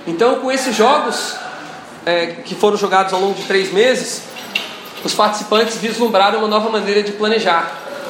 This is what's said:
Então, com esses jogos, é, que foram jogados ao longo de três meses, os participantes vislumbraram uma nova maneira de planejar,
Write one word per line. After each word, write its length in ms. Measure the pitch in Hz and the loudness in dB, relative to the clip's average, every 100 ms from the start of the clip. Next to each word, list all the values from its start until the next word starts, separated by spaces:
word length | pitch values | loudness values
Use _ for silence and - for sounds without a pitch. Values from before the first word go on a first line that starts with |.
| 170 | -8
Então, 280 | 170 233 269 | 2 2 2
com 120 | 262 | 0
esses 240 | 262 262 220 | -2 0 4
jogos, 600 | 226 294 247 - - - - - - - - - 165 | 4 4 2 -4 -6 -8 -10 -12 -14 -16 -16 -10 -2
é, 320 | 170 170 - | 0 -2 -6
que 120 | - 180 | -12 0
foram 200 | 208 202 | 2 2
jogados 380 | 190 190 190 | 2 2 2
ao 60 | 185 | 2
longo 140 | 196 190 | 0 -2
de 80 | |
três 280 | - 196 185 | 0 0 2
meses, 520 | 180 254 214 - - - - - - - - - - | 2 4 2 -2 -8 -12 -14 -8 -8 -8 -12 -14 -10
os 100 | 165 | -6
participantes 640 | - 208 - - 214 220 - | 2 2 2 0 2 2 0
vislumbraram 600 | 220 220 233 190 202 220 | -4 0 2 4 4 4
uma 80 | 214 | 2
nova 220 | 214 220 | 0 0
maneira 320 | 214 190 208 | -2 0 0
de 80 | 208 | 0
planejar, 600 | 202 214 226 185 170 165 - - - | -2 0 2 2 2 0 -8 -12 -10